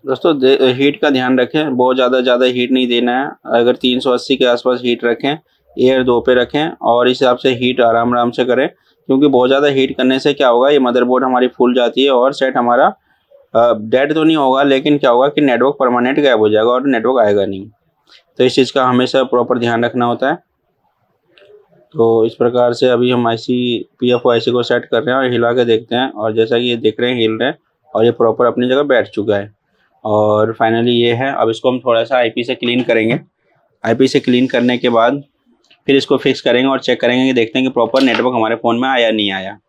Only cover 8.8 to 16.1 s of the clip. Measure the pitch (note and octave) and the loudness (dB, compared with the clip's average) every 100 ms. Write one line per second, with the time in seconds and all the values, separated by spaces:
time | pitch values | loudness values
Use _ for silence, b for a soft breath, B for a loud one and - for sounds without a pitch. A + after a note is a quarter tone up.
8.8 | _ _ - C3+ C#3+ C3 B2+ C3+ C#3+ C3+ | _ _ -2 2 4 4 2 2 2 0
9.8 | C3 C#3+ B2+ C3 D3 C#3 C3 A#2+ C3+ D3 | -2 -2 -2 0 -2 0 2 4 4 2
10.8 | B2 B2 B2 B2+ C3 B2+ B2 - B2 B2 | 2 0 0 0 0 0 -2 0 0 2
11.8 | A#2+ B2+ C3+ B2+ B2+ C#3+ C3 C3 A#2+ A#2+ | 0 0 2 2 0 0 -2 0 0 2
12.8 | E3+ G3+ _ _ _ - _ A#2 A#2+ A2 | 2 -2 _ _ _ -20 _ 0 2 0
13.8 | A2 B2+ C#3+ D#3 D#3 D#3+ C3+ C3 C#3+ C3+ | 0 0 0 0 2 2 0 2 2 0
14.8 | D3 C#3+ C#3 A#2+ C#3 D3 C#3+ A#2+ C3 - | 2 0 2 2 2 0 0 2 0 0
15.8 | C3 B2 B2 | 0 0 0